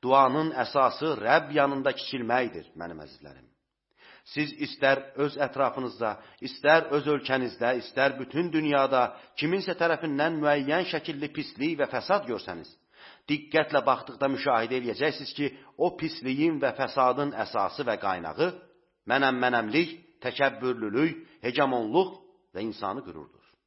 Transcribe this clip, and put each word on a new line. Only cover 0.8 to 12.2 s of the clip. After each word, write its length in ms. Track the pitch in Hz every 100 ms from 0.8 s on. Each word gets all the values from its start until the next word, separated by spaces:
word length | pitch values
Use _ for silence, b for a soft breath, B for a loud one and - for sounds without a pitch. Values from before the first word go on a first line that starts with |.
| 131 - 156 139
Rəbb 320 | 107 151 147
yanında 380 | 147 139 135 135
kiçilməkdir, 760 | 131 - 135 113 123 123 85 76 -
mənim 220 | 85 80
əzizlərim. 460 | 73 - 73 67 62 _ _ _ _ B B B
Siz 280 | - - 151
istər 500 | 151 143 - 135 139 -
öz 220 | - 143 143
ətrafınızda, 800 | 139 135 131 139 127 - 117 101 B B
istər 480 | 131 - 143 160 156
öz 140 | 143 147
ölkənizdə, 720 | 143 123 131 127 - 117 127
istər 380 | 113 - 139 135
bütün 300 | 123 143 175
dünyada 500 | 156 156 143 135 135 123 B B -
kiminsə 400 | 151 190 190 175
tərəfindən 600 | 170 160 165 139 156 160
müəyyən 480 | 151 147 135 160 170
şəkilli 380 | 165 147 143 147
pislik 440 | - 147 - 147 156
və 80 | 139
fəsad 400 | 123 - 196